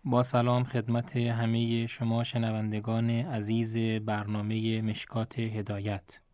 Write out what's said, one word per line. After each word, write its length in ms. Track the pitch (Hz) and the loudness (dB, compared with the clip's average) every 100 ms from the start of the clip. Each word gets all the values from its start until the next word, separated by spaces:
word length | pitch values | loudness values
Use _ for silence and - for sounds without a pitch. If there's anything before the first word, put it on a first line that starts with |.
| 135 | 4
با 180 | 123 | 2
سلام 400 | 123 123 120 123 | 4 4 4 2
خدمت 520 | 123 123 113 117 117 123 | 2 -2 0 0 0 0
همهٔ 720 | 117 113 113 113 117 117 117 | 0 2 2 2 2 0 -2
شما 360 | - 113 117 | -2 0 0
شنوندگان 840 | 117 123 113 110 107 107 113 113 117 | 0 -2 0 0 -2 -2 0 0 2
عزیز 680 | 117 143 120 104 113 113 113 113 110 107 | 0 0 -4 0 0 2 0 0 0 0
برنامهٔ 760 | 104 104 107 107 110 113 110 | -2 -2 -2 -2 0 0 0
مشکات 580 | 110 104 - 117 113 - | -2 -4 -4 -4 -4 -4
هدایت. 800 | 113 107 101 101 104 98 - - _ | -4 -4 -4 -4 -4 -6 -8 -20 _